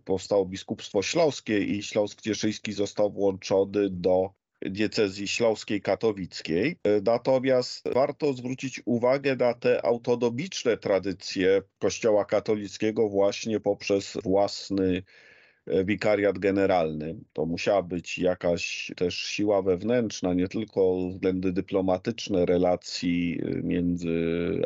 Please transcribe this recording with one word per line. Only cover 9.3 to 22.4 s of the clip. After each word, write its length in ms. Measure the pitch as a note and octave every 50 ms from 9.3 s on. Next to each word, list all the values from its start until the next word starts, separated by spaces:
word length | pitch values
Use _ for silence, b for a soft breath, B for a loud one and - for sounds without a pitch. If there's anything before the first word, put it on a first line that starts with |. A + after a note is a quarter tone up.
| C3+
na 180 | B2+ B2+ A#2+ A#2
te 300 | A#2+ - B2 A#2+ - -
autonomiczne 920 | E2+ A#2+ A#2 A#2 B2+ A#2+ A#2+ B2 A#2+ A#2 A#2+ F3 F#3+ - - - B2 G#2+
tradycje 840 | - - G#2 G2 F#2+ F2+ G2 F2+ - - - - G2 F#2 F#2+ G2 G2 F#2+ _ _ -
Kościoła 460 | - G2+ - - - A2+ G#2 G#2 G2
katolickiego 840 | - G#2+ G2+ - - A2 G#2 G2+ F#2+ - - A2 A2 G#2+ A#2 A2+ G#2
właśnie 520 | G2+ G2 G2 G2+ - - - A#2 G#2+ G2+
poprzez 580 | - G#2 G2+ - - - G2+ G2+ - - - - -
własny, 800 | F#2 F#2+ G2 G2+ G2+ - - - - G2 G2 F#2+ F#2 F2+ F2+ F#2+ B B B B B B B B B B B B
e, 180 | - - F#2+ F#2
wikariat 540 | F#2+ G#2+ G2 - G#2+ G#2+ G2+ G2+ G2+ F#2 F#2+
generalny. 800 | F#2 G2 F#2+ G2 G2 F#2+ F#2 F2+ E2 D#2 D#2 D2+ D2+ D#2+ D#2+ - - _
To 140 | - - D2+
musiała 360 | E2 E2+ F2 - A2+ G2+ F#2+
być 360 | F2+ E2+ F2+ F2 E2 - - -
jakaś 720 | F2 F2+ F2+ - - F2 E2+ E2 - - - - - - -
też 180 | - F2+ F2 F2
siła 480 | - - - - - G#2 G#2 G2+ F#2+
wewnętrzna, 720 | F#2+ G2 F2+ F2+ G2+ A2 A#2+ B2+ A#2 G#2 - - - F2+ F2+
nie 140 | F2+ F2+ F#2
tylko 600 | - A2 A2 G#2+ - - F#2+ F#2 F#2 F#2 F#2 F2+
względy 440 | F#2 F2+ F#2+ F#2+ F#2 F#2 F#2 F#2+
dyplomatyczne 920 | F2+ F#2+ F#2 - G2+ G2 F#2 F#2 F#2 F#2 - A#2 A#2 - - - G2+ F2+